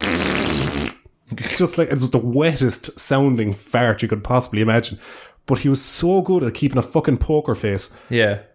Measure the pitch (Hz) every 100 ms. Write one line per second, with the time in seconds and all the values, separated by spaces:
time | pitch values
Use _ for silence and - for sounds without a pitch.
0 | 101 - - - 92 76 69 73 73 -
1 | - _ - 113 - - 180 - 165 139
2 | 127 127 120 123 160 135 127 - - -
3 | - 135 139 120 107 98 - 117 120 104
4 | 113 104 - 127 - 104 110 113 113 98
5 | - - - _ - 135 143 135 - -
6 | 170 190 190 185 123 - 143 135 - 165
7 | - 127 - 151 147 113 107 98 - -
8 | - 120 107 101 -